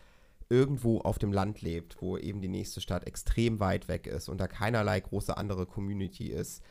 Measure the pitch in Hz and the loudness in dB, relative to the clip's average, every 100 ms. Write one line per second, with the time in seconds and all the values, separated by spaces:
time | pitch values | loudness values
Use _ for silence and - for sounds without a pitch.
0 | - - - - - 127 139 135 117 110 | -20 -20 -20 -10 4 6 6 4 4 4
1 | - 95 104 98 98 101 82 85 - - | 2 2 2 2 0 -2 -4 -4 -6 -8
2 | 90 95 87 101 92 95 - - - 90 | -4 -4 -4 -4 -2 -4 -4 -6 -4 -4
3 | - - - - 117 110 98 92 - - | -4 -6 0 4 4 4 2 2 0 -4
4 | - - - 92 95 - 110 117 101 98 | -4 -6 -4 -4 -4 0 2 2 4 2
5 | - 98 - - 101 92 90 - 98 101 | 0 -2 -2 -2 -2 -2 -4 -4 -4 -4
6 | 95 - - - - - - | -4 -6 -6 -4 -6 -8 -12